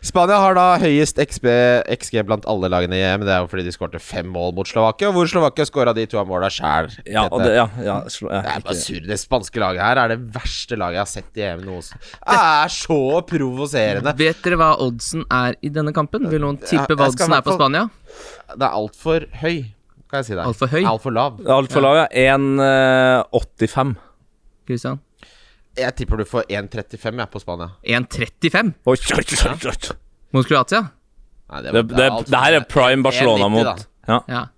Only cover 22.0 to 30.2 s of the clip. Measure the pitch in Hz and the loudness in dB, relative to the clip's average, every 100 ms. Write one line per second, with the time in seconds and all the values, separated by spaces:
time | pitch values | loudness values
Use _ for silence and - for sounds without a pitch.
22 | 160 123 131 139 139 135 135 135 131 131 | 4 4 4 4 2 2 4 4 4 4
23 | 131 127 - 120 - _ 110 - 131 110 | 4 4 2 -2 -2 _ -2 0 -2 -4
24 | - _ _ _ _ _ - 120 131 139 | -12 _ _ _ _ _ -8 -6 -6 -10
25 | _ _ - _ _ _ _ - 127 127 | _ _ -20 _ _ _ _ -6 -6 -4
26 | 127 110 104 123 - 101 101 110 - - | -4 -2 -2 -4 -4 -6 -6 -10 -12 -8
27 | 113 120 110 101 - 87 85 95 - 117 | -8 -6 -8 -10 -10 -10 -10 -12 -2 -2
28 | 123 - 120 _ 165 190 220 151 - 131 | -2 -6 -8 _ 0 0 -2 -2 0 0
29 | - - - 139 - 151 131 - - - | 0 -4 -2 0 0 0 -6 -8 -10 -12
30 | _ _ | _ _